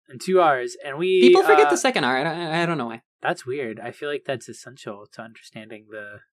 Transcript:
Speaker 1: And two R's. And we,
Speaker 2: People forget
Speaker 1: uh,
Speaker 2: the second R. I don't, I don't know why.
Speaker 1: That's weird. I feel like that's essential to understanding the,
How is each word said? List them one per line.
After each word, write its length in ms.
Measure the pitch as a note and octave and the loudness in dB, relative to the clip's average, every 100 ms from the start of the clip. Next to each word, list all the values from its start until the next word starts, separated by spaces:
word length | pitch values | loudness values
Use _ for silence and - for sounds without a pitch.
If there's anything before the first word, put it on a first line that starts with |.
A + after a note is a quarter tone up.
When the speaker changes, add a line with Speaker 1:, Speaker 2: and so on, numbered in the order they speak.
| _ | _
Speaker 1:
And 140 | B2 | -12
two 180 | - F#3 | 0 2
R's. 380 | E3 C3 B2 - C#3+ | 4 2 -4 -10 -12
And 120 | C#3+ | -6
we, 220 | F3+ F#4 | 0 4
Speaker 2:
People 200 | F4+ F4+ | 6 6
forget 240 | - G#4 G#4+ | 6 6 6
Speaker 1:
uh, 40 | |
Speaker 2:
the 60 | - | 2
second 260 | C4 G3+ | 0 0
R. 140 | B2+ C3 | -2 -2
I 40 | |
don't, 140 | D#3 E3 | -2 -6
I 280 | E3+ D#3+ E3+ | -6 -4 -2
don't 120 | D#3+ | -4
know 80 | A#2 | -6
why. 160 | A2+ _ _ | -12 _ _
Speaker 1:
That's 240 | C#3 E3+ B2+ | -6 -6 -8
weird. 340 | C#3+ A#2+ A2 | -8 -8 -10
I 120 | A#2+ | -12
feel 160 | - D3 | -12 -8
like 140 | C#3+ - | -8 -6
that's 220 | C3 - | -8 -10
essential 600 | G#2 B2+ C3+ A#2+ G2+ G#2+ | -20 -20 -18 -16 -16 -18
to 80 | - | -20
understanding 640 | A2+ G#2+ - A2+ G#2+ G#2+ G#2+ | -20 -20 -20 -20 -20 -20 -18
the, 300 | G#2+ G#2 G#2 _ | -18 -18 -20 _